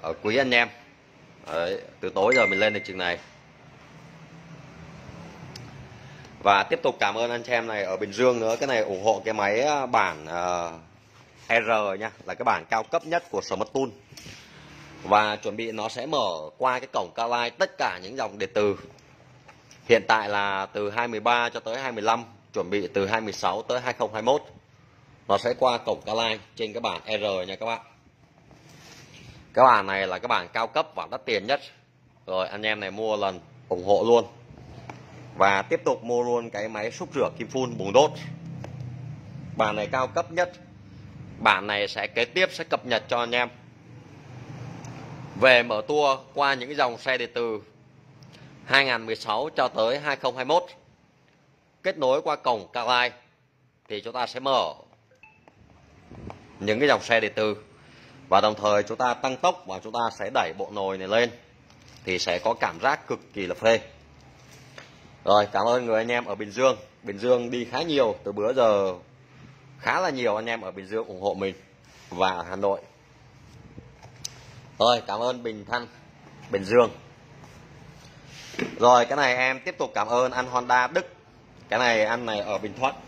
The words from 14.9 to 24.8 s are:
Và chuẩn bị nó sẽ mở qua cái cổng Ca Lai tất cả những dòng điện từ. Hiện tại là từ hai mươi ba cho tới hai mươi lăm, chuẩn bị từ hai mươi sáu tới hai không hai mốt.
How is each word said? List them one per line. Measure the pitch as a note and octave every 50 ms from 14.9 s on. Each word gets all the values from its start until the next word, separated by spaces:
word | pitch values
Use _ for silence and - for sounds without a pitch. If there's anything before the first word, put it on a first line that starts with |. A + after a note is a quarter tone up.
| - - -
Và | F#2 G2 G#2 G#2+ G#2+ G#2+
chuẩn | G#2 - A2 G2+
bị | A2 A#2 A2+ A2
nó | A2 G#2 A2+
sẽ | - B2+ A#2+
mở | D3 D#3+ C#3+ A#2 G2 E2+ D#2 D#2 D#2 - _
qua | B2+ B2+ B2+ B2+
cái | B2 - -
cổng | B2+ G2 E2+ -
Ca | - A#2
Lai | A#2 A#2+ A#2+ A#2+ A#2+
tất | - - F#3+ F#3 - -
cả | C#3+ A2+ F2+ F2+ F#2
những | F#2+ B2
dòng | C3+ A#2+ G#2 F#2+ G#2
điện | G2+ F#2+ -
từ. | G#2+ G#2 G#2 G2 F2+ - - - - _ - - _ - - - - _ - - - _ - - - - -
Hiện | A#2+ A2+ F#2+ -
tại | A2+ A2 G#2 G#2
là | G#2 G2+ G2+ G2+ G2 F#2+ G2 G2 -
từ | G#2 G#2 G2+
hai | G#2 A#2 A#2+ A#2+
mươi | A#2 G#2+
ba | G#2 A#2+ A#2+ A#2+ A#2+ A#2
cho | A#2 A#2
tới | - A2+ A2+ B2+
hai | C3+ C3 A#2+
mươi | A2 G#2
lăm, | A2 A2+ A#2 A#2 G#2+ - - _ _ -
chuẩn | G#2+ F2+ F2
bị | F#2+ G#2 F#2+ F2+ -
từ | G2+ G2
hai | F#2+ A2 A2+
mươi | A2+ G#2 F#2+
sáu | - - F#2 F#2 G#2 A2+
tới | - A#2+ B2+
hai | B2 B2+ A#2
không | - B2 G#2+ A2
hai | A2 G#2+
mốt. | A#2+ C#3 D3+ - - - - _ _ _ _